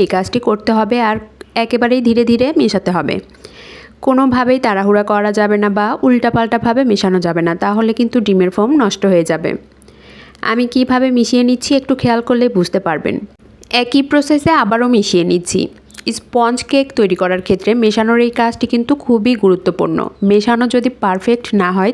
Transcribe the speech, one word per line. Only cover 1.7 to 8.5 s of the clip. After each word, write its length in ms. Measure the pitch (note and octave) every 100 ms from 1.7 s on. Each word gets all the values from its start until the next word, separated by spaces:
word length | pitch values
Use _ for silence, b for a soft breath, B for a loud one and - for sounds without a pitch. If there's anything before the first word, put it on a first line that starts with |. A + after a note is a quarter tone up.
| A#3 A#3+ B3+ A#3
ধীরে 160 | A#3 A#3
ধীরে 160 | A#3 B3+ D#4+
মেশাতে 340 | A#3 F#3+ -
হবে। 240 | F3 D3 F#3 - B B B B B B B -
কোনোভাবেই 540 | C4 C4+ B3 B3 B3+
তাড়াহুড়া 440 | B3+ G3 G3+ G#3
করা 280 | G#3 G#3 G#3 G#3
যাবে 180 | G#3 G#3
না 60 | G#3 G3+
বা 100 | G#3 C#4
উল্টাপাল্টাভাবে 800 | C4 B3 A#3 A#3+ A3+ A#3 A#3 A#3 C4
মেশানো 340 | G3+ F#3+ F#3
যাবে 220 | E3+ E3+ E3+
না, 60 | E3+
তাহলে 360 | G3+ G#3 A3+
কিন্তু 240 | A3+ A#3 B3
ডিমের 320 | G#3 F#3 F3+